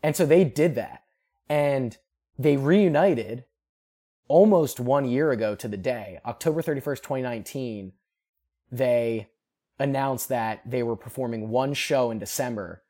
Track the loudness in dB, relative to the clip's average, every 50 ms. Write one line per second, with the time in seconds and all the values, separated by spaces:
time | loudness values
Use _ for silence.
0 | 0 -2 2 2 4 6 6 6 6 4 2 2 0 2 2 -2 -6 -8 -12 -20
1 | _ _ _ _ _ _ _ _ _ _ 0 2 2 2 0 0 -2 -4 -8 _
2 | _ _ _ _ _ _ _ -2 2 2 2 2 4 4 4 6 6 4 4 4
3 | 4 4 2 0 -2 -6 -8 -12 -12 _ _ _ _ _ _ _ _ _ _ _
4 | _ _ _ _ _ _ 6 8 8 8 8 4 4 2 -2 -6 0 0 2 2
5 | 2 0 0 0 2 0 0 0 0 -2 -2 -4 -8 -8 -8 -6 -4 -4 -4 -4
6 | -8 -14 -16 -12 _ -10 -10 -4 -4 -2 -2 -2 -2 -4 -4 -4 -4 -6 -6 -6
7 | -6 -8 -6 -6 -4 -6 -8 -8 -10 -10 -10 -8 -8 -8 -8 -10 -12 -14 -16 _
8 | _ _ _ _ _ _ _ _ _ _ _ _ _ _ -4 -2 0 2 2 2
9 | 2 0 -2 -4 -6 _ _ _ _ _ _ _ _ _ _ _ -4 -2 -2 -2
10 | -2 -2 -4 -4 -4 -4 -4 -2 -2 -4 -6 -8 _ -6 -4 -4 -2 -2 -4 -6
11 | -8 -14 -10 -8 -6 -6 -6 -6 -6 -2 -2 -2 0 0 -2 -4 -2 0 2 2
12 | 2 0 -2 -6 -8 -8 -6 -6 -4 -4 -4 -8 -8 -10 -12 -18 _ _